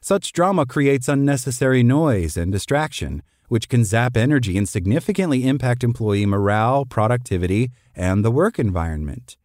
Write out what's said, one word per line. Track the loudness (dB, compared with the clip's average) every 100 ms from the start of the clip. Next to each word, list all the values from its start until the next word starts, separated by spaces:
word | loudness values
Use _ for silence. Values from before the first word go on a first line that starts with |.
Such | 0 -2 -2
drama | 0 2 2 0
creates | 2 2 2 0
unnecessary | 2 2 0 -2 -2 2 4
noise | 4 4 2 0 -2 -2
and | -2
distraction, | -4 -2 -2 -2 -6 -8 -10 -12 _ _
which | -4 0
can | 0
zap | 2 2 0 0
energy | 2 2 0 -2
and | -2
significantly | -2 0 -2 -2 -2 0 0 0
impact | 0 0 0
employee | -2 -2 0 0 0
morale, | 0 2 2 2 0 -2
productivity, | -2 0 0 -2 -2 0 0 -2 -6 _ -4
and | 0 2
the | 2
work | 2 0 0
environment. | -2 -2 -4 -4 -6 -10 -16 -20